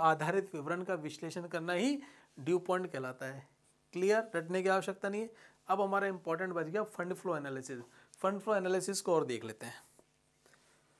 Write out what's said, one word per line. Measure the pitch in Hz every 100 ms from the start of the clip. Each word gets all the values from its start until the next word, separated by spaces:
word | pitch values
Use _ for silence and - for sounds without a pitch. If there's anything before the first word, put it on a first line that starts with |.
आधारित | 160 151 151 196 196
विवरण | 160 143 175
का | 185 180
विश्लेषण | 151 147 165 175 170
करना | 170 165
ही | 180 254 285 - - _ -
ड्यू | 139 180
पॉइंट | 180 180 180
कहलाता | 135 127 131 135
है, | 135 - _ _ _ _
क्लियर? | 175 190 220 220
रटने | 170 165 185
की | 190
आवश्यकता | 190 190 190 196
नहीं | 208
है। | 226 - - _ -
अब | 196
हमारा | 196 196 196
इंपॉर्टेंट | 185 165 165 185
बच | 170 156
गया | 202
फंड | 208 - 180
फ्लो | 175 185 156
एनालिसिस। | 139 131 135 123 120 - _ -
फंड | 190 202
फ्लो | 208 208
एनालिसिस | 185 185 196 196
को | -
और | 160 135
देख | 117
लेते | 110 107 120
हैं, | - - - _ _ _ _ _ _ _ _ _